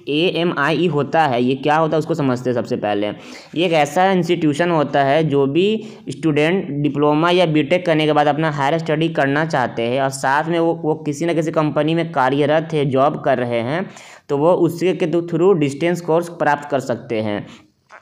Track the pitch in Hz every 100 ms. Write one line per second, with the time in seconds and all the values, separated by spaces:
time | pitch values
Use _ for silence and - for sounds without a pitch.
0 | - 147 180 160 170 147 143 151 175 147
1 | 143 160 151 123 127 135 143 151 160 160
2 | 151 160 135 123 127 120 113 120 104 101
3 | 104 - - - - 147 175 160 143 170
4 | 190 185 170 170 156 143 175 165 147 143
5 | 139 147 156 139 135 151 202 - - -
6 | - 139 160 147 151 190 - 143 147 143
7 | 147 151 170 180 170 151 143 175 170 156
8 | 151 151 147 147 160 147 139 160 160 151
9 | 165 165 139 143 160 147 120 117 117 131
10 | 135 131 131 143 160 170 165 165 156 156
11 | 151 139 170 165 156 160 151 151 151 165
12 | 165 151 131 143 143 156 160 156 143 131
13 | 143 156 151 127 120 120 117 165 190 -
14 | - - - 143 160 180 165 165 180 -
15 | 175 170 170 165 185 180 143 139 170 175
16 | 170 165 175 170 147 147 - 139 127 110
17 | - 110 107 101 - - _ _ _ -